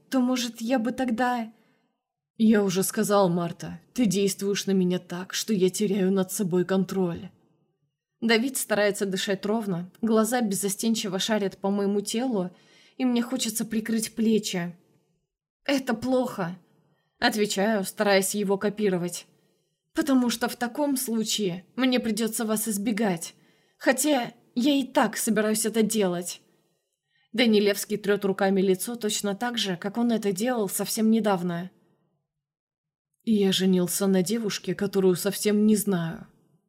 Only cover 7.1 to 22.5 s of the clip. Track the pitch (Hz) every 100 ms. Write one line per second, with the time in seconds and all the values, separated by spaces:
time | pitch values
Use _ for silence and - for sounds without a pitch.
7.1 | 170 190 - _ _ _ _ _ _ _
8.1 | _ 226 226 269 262 - 202 208 202 196
9.1 | 190 208 190 202 220 202 175 180 - 220
10.1 | 220 220 247 220 196 196 196 226 220 208
11.1 | 190 214 214 190 - 196 202 202 202 202
12.1 | 226 262 214 180 - _ _ _ - 254
13.1 | 240 240 262 226 220 226 220 220 226 214
14.1 | - 226 214 214 180 175 170 _ _ _
15.1 | _ _ _ _ _ - 269 269 226 247
16.1 | 254 247 - 170 185 _ _ _ _ _
17.1 | _ 240 214 208 - 202 220 190 - 208
18.1 | 196 196 208 196 196 208 202 208 180 175
19.1 | - - _ _ _ _ _ _ - 311
20.1 | 262 240 - 208 - 240 - 294 262 -
21.1 | 226 214 - 196 170 - - 254 247 226
22.1 | 214 226 226 220